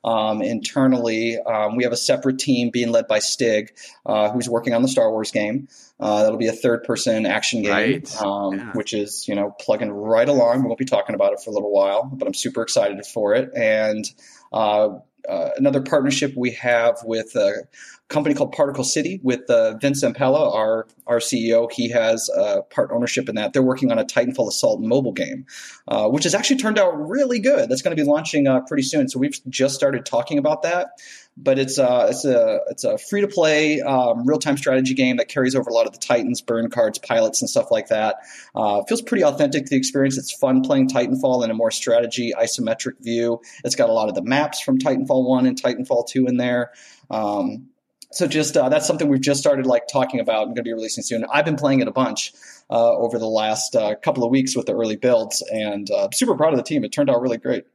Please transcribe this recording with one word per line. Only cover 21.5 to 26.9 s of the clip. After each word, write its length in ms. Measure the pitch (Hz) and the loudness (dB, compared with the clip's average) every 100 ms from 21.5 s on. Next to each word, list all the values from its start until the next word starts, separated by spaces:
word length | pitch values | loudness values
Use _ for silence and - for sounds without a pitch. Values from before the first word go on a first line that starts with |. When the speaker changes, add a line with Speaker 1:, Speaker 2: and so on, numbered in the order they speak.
Speaker 1:
O. 120 | 117 117 | 2 2
He 220 | - 113 | -2 0
has, 400 | 120 113 113 - | 2 2 0 -2
uh, 320 | 95 104 98 - | 0 0 0 -2
part 220 | - - | -2 -2
ownership 340 | 120 120 - 131 | -2 -2 -2 -4
in 60 | |
that. 180 | 107 107 | -4 -2
They're 120 | 143 | 2
working 280 | 127 127 131 | 2 2 0
on 60 | 113 | 0
a 80 | |
Titanfall 420 | 107 127 120 131 139 | 0 0 0 0 -2
Assault 320 | - 117 107 | 0 0 0
mobile 340 | 110 127 123 | 0 0 0
game, 340 | 98 87 - - - - - - | -4 -6 -8 -14 -18 -20 -20 -4
uh, 200 | 208 214 | 0 0
which 160 | 277 | 0
has 100 | 277 | 0
actually 220 | 302 - 262 | 0 2 0
turned 200 | 220 214 | 2 2
out 140 | 185 | 2